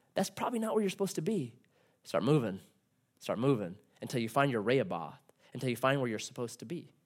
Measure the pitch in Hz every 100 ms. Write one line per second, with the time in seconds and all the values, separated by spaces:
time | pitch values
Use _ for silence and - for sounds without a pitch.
0 | _ - 190 - 226 240 220 220 196 -
1 | 190 - 165 214 123 - _ _ _ _
2 | - 82 107 151 110 95 - _ _ _
3 | _ _ - 92 135 123 90 98 _ _
4 | 113 127 113 143 139 117 101 131 95 85
5 | 78 - _ _ _ 135 131 117 131 139
6 | 127 104 - - 120 - 113 175 - _